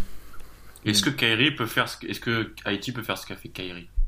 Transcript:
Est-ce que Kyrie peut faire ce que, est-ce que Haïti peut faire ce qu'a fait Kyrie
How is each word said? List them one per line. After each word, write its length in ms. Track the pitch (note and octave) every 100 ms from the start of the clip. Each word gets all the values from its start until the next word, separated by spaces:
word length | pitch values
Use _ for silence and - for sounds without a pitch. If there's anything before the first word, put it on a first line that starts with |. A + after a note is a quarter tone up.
| - - - - - - - - G#2+
Est-ce 160 | G#2
que 80 | D3+
Kyrie 460 | C3+ A#2 A2 D3 C#3+
peut 100 | A#2
faire 240 | - A2+
ce 80 | -
que, 80 | -
est-ce 140 | G#2
que 340 | A#2+ A2+ G#2+ - -
Haïti 260 | G2+ -
peut 100 | A#2
faire 160 | A2 F#2+
ce 80 | -
qu'a 100 | F#2+
fait 140 | -
Kyrie 400 | - F#2 F2 E2+ -